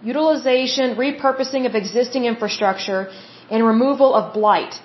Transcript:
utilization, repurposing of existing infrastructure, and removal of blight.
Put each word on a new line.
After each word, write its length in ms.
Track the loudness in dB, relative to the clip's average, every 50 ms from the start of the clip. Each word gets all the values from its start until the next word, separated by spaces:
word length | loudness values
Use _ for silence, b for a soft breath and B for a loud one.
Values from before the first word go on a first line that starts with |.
| -6
utilization, 920 | -4 -2 0 2 2 2 0 0 0 0 2 0 0 -2 -2 -2 -2 0
repurposing 680 | -2 -2 -2 -4 0 0 -2 0 0 -4 -4 -2 -2 -2
of 100 | 0 -2
existing 480 | -2 -4 -2 -2 -2 -2 0 -2 -2 -2
infrastructure, 760 | -2 -2 -2 -4 -6 -4 0 0 0 0 -2 -4 -6 -4 -4 -6 -6 B B B B B B B B
and 160 | 0 2 2
removal 480 | 4 4 4 2 2 2 4 4 4 4
of 220 | 4 0 0 -4
blight. 400 | 0 2 4 4 2 2 -4 -12 -18 -20